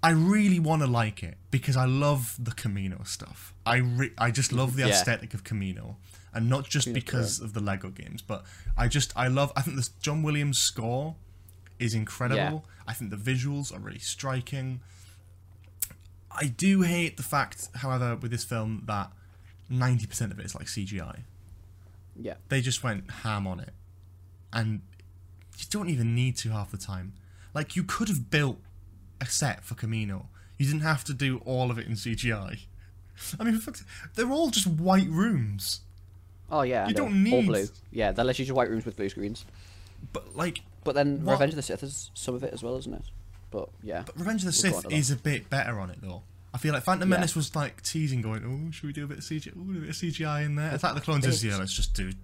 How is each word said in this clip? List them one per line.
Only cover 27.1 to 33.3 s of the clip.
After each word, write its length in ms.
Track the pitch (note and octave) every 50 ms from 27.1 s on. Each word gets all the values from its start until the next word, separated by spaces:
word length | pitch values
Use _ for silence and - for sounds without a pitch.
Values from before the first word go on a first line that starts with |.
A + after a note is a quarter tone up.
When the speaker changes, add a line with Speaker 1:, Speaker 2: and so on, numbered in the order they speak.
| - - - - - - - -
Speaker 1:
Like, 220 | - D3+ D#3 - -
you 80 | F3+
could 260 | F#3 - - - A#3 A3
have 220 | F#3+ C#3 A#2+ -
built 300 | - D3+ D3 C3+ A#2 - - - - - - - - - - - - -
a 60 | C3
set 380 | B2 - - D#3 C3 - - -
for 100 | - A#2
Kamino. 520 | - - A2 A2+ A2+ A2 G2+ G2 F#2 F#2 - - - - - -
You 100 | - C#3
didn't 160 | C3+ D3 D#3
have 200 | D3+ D#3+ D#3 C#3 -
to 100 | - C#3+
do 280 | A#2+ C#3+ C3+ C3 A#2+ -
all 280 | - C3 B2+ B2+ B2
of 60 | B2 A2+
it 100 | - -
in 80 | A#2
C 180 | G2+ - A#2+ A2+
G 180 | G2+ A#2+ A#2+
I. 260 | A2+ G#2 G2 F#2+ - - - - - - - - - - - - - - - -